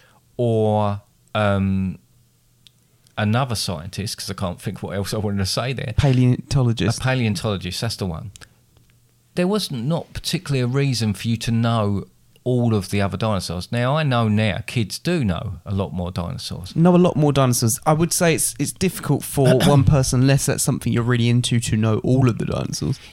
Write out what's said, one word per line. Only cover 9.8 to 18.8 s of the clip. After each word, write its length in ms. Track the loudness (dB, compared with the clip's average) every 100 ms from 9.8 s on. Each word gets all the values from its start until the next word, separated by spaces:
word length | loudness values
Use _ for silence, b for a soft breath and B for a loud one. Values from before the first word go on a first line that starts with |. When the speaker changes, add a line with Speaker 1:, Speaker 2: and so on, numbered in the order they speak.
| -2 -2 -4
Speaker 1:
particularly 480 | -10 -6 -6 -2 -2
a 60 | 0
reason 460 | 0 0 0 0
for 140 | -2 -2
you 100 | -2
to 140 | 0
know 540 | 0 2 2 0 -2 -6 _ _ _ -2
all 280 | 0 2 0
of 140 | 0
the 120 | -2
other 140 | -2 -2
dinosaurs. 560 | -2 -2 -4 -8 -6
Now, 240 | -4 -2 0
I 80 |
know 240 | 0 2 2
now, 320 | 2 0 -2 -4
kids 320 | -4 -4 -4
do 240 | -2 0
know 360 | 0 -2 -4 -10 -6
a 80 |
lot 200 | -4 -4
more 180 | -4 -6
dinosaurs. 640 | -6 -6 -8 -10 -10 -8 2
Speaker 2:
Know 180 | 4 6
a 20 |
lot 180 | 4 4
more 160 | 2
dinosaurs. 480 | 4 2 2 0 0 0
I 80 |
would 180 | 2 2
say 240 | 2 2 2
it's, 180 | -2 -4
it's 140 | -6
difficult 500 | -2